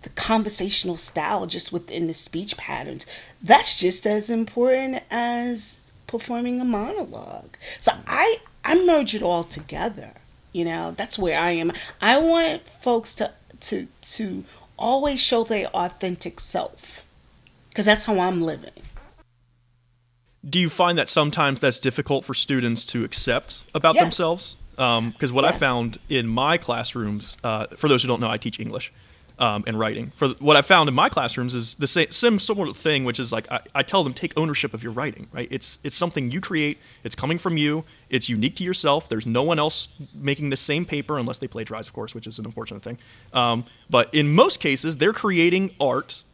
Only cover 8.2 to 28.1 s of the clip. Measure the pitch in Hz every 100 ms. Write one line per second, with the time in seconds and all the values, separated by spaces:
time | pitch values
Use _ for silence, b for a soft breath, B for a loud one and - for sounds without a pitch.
8.2 | 415 453 - - - 339 359 320 254 214
9.2 | 170 170 170 - 151 151 233 202 120 -
10.2 | - - _ 175 170 165 170 175 226 -
11.2 | 180 156 175 170 165 B B B 202 269
12.2 | 330 330 330 330 - - 254 233 - -
13.2 | 208 - _ - - 190 - _ - -
14.2 | 214 180 B B B - 226 269 294 262
15.2 | - 233 226 214 - 190 180 - 185 175
16.2 | 175 - - 180 - - - - - _
17.2 | _ _ _ _ _ - 208 214 - 196
18.2 | 180 180 165 143 - - - - - _
19.2 | _ _ _ _ _ _ _ _ _ _
20.2 | _ _ 143 175 170 - 175 170 - -
21.2 | 151 160 143 135 139 - 131 123 - 139
22.2 | - 131 - 135 120 113 - 120 110 -
23.2 | - 120 - - - 160 165 160 165 -
24.2 | 165 175 - - - - 127 117 117 -
25.2 | 139 127 139 175 139 123 117 113 - 139
26.2 | 113 117 139 170 - 117 117 123 107 104
27.2 | - - 120 110 107 - 151 127 123